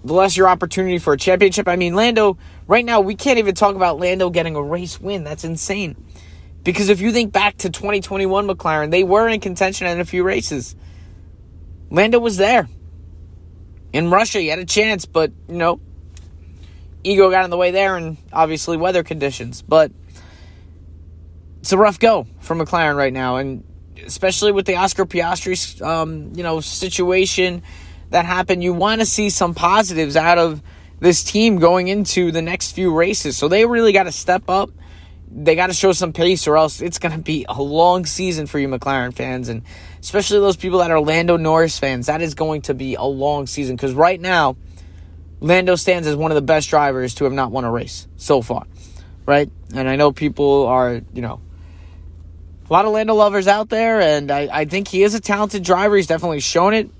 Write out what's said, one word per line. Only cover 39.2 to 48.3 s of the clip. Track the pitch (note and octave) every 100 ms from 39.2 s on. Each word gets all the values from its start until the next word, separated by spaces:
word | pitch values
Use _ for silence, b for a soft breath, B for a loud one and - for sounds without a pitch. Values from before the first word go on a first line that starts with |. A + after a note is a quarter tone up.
| C3 B2+ A#2+
and | A2+ B B B B
especially | - G3+ G3 G3+
those | G3 F3
people | F#3 F#3
that | E3+
are | D#3+
Lando | D3+ E3 E3+ E3+
Norris | D#3 D#3+ E3 -
fans. | C#3 B2+ A#2+
That | D#3
is | D#3+ C#3+
going | D#3 D3+
to | -
be | C3+ C3+ -
a |
long | C3+ C3+ C#3+ D3 C3+
season, | - C3 B2+
'cause | C3+
right | C3 E3+ F#3
now, | F3+ F3 C#3+ C3 b b b b b b - -
Lando | D3+ F3+ F3+ F3
stands | - F3+ D3+
as | D3
one | D#3+
of | D3+
the |
best | C#3 D#3 -
drivers | D3+ C#3+ C3 B2+ -
to | C#3
have |
not | C3+ B2+
won | C3 A#2+
a |
race | A#2 - - - -
so | -